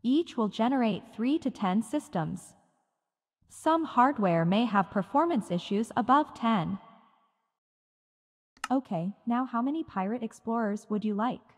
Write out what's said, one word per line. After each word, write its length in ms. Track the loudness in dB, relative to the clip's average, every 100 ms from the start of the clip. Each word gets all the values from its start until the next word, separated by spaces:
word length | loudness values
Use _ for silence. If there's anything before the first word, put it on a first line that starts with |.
Each 340 | 4 2 0 -2
will 100 | -2
generate 560 | 0 0 2 2 0 -6
three 260 | -4 0 0
to 100 | 0
ten 320 | -2 0 0
systems. 720 | 0 -4 -2 -4 -4 -6 -12 _ _ _ _ _ _ _ _ _ _
Some 340 | -4 0 0
hardware 600 | 2 4 4 4 2 4 4
may 180 | 2
have 280 | 2 0 0
performance 600 | -2 0 2 2 0 -2
issues 400 | -6 -2 -4 -2 -2
above 360 | 4 2 2 -4
ten. 420 | 0 0 0 -6 -10 -20 _ _ _ _ _ _ _ _ _ _ _ _ _ _ _ _ -2
Okay, 400 | -2 -2 -4 -4 -6 -4
now 180 | -2 -2
how 160 | -2
many 220 | -2 -4
pirate 400 | -6 -4 -4 -4
explorers 640 | -8 -8 -4 -2 -2 -4 -4
would 160 | -2
you 120 | -2 -2
like? 260 | -2 -4 _